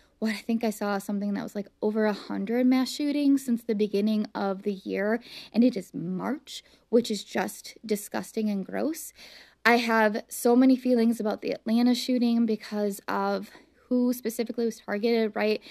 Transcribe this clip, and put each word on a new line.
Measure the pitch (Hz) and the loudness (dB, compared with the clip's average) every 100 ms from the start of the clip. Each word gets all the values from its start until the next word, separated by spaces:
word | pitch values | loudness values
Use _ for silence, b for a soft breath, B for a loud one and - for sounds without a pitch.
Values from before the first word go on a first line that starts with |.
| b b | b b
what, | 220 | -4
I | 208 | -4
think | - 226 | -2 0
I | 220 | 0
saw | - 202 196 | -2 -2 -2
something | - 202 202 | -2 -4 -2
that | 196 | -4
was, | 156 | -4
like, | 208 202 - | -8 -10 -4
over | 214 220 214 | -2 2 2
a | |
hundred | 202 - 196 196 240 254 | 0 -6 -6 -2 2 4
mass | 262 254 | 4 2
shootings | - 294 285 285 277 | -2 -2 2 4 4
since | 262 226 | 2 -2
the | - | 0
beginning | 208 214 202 214 214 208 | 0 0 2 2 0 -2
of | 208 196 190 | -2 -2 -2
the | 208 | -4
year. | 190 208 190 208 240 B B B | -4 -4 -2 0 -2 B B B
And | 214 | 4
it | 247 214 | 4 2
is | 180 | -8
March, | - 165 185 196 285 - - b b b | -8 -6 -4 -4 -6 -10 -16 b b b
which | 233 226 | 2 2
is | 202 | -4
just | - 220 190 - - - 214 | -4 -4 -4 -6 -18 -14 -4
disgusting | 208 - 214 190 226 214 | -4 -4 -8 -6 -4 -2
and | 196 185 | -2 -4
gross. | 190 254 320 - - B B B B | -4 -2 -4 -10 -18 B B B B
I | 226 240 | 2 2
have | 233 226 214 214 - | 2 2 2 0 -8
so | - 240 240 | -2 2 6
many | 262 | 6
feelings | 254 254 240 226 226 | 4 2 2 2 2
about | 214 202 | -2 -4
the | - | -6
Atlanta | - 220 226 247 | -6 -2 2 2
shooting | 247 - 254 240 233 226 | 2 0 0 2 2 2
because | 214 - 208 208 196 - | 0 -4 -4 -4 -4 -6
of | 196 196 196 208 B B _ - | -2 -2 -2 -6 B B _ -2
who | 247 247 | 0 2
specifically | 247 233 226 226 233 | 0 -4 -4 -6 -2
was | 233 - | -4 -4
targeted, | - 208 233 233 220 214 | -6 -2 0 2 0 0
right? | 214 214 B | 0 0 B